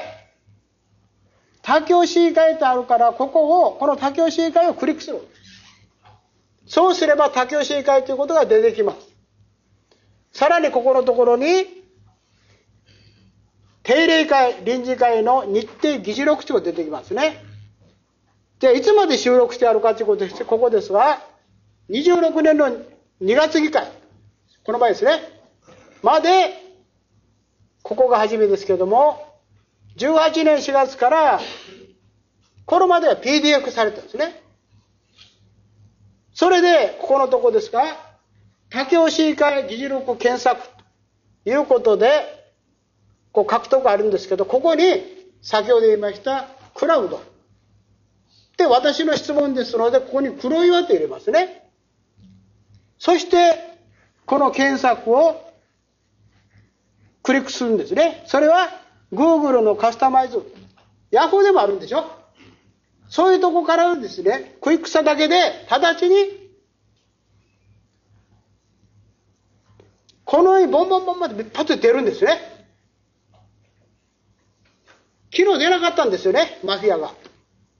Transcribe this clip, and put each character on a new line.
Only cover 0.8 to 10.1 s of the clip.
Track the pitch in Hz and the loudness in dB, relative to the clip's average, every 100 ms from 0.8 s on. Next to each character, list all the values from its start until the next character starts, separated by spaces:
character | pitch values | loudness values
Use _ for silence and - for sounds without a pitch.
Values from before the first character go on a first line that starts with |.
| _ _ _ _ _ _ _ _ | _ _ _ _ _ _ _ _
武 | - 302 311 349 | 0 0 4 2
雄 | 349 | 4
市 | 349 | 2
議 | 339 | 2
会 | 320 320 320 | 4 2 2
と | 269 | 0
あ | 247 | 0
る | |
か | 240 240 | 0 2
ら、 | 233 | 2
こ | 233 269 | 0 -2
こ | 320 302 359 277 | 0 2 4 2
を、 | - | 0
こ | 285 | -2
の | 277 | -2
武 | 269 277 330 | -4 0 -2
雄 | |
市 | 320 | 0
議 | 330 | 0
会 | 330 339 | 2 0
を | - | 0
ク | 262 | -4
リ | |
ッ | 294 | -6
ク | |
す | - | -10
る。 | - - _ 95 - _ _ _ _ _ _ _ _ _ _ _ | -14 -14 _ -20 -20 _ _ _ _ _ _ _ _ _ _ _
そ | 311 370 | 0 2
う | 349 | 2
す | 311 | 0
れ | 294 | 2
ば、 | 285 | 2
武 | 254 254 302 | 0 -2 -4
雄 | 277 | -4
市 | 285 | -4
議 | |
会 | 277 269 262 | 0 0 0
と | |
い | |
う | 262 | -6
こ | 277 | -2
と | 320 | 0
が | 220 | 2
出 | 220 | 2
て | 226 | 2
き | 220 | 0
ま | 202 - | -4 -6
す。 | - _ _ _ _ _ _ _ _ _ _ | -18 _ _ _ _ _ _ _ _ _ _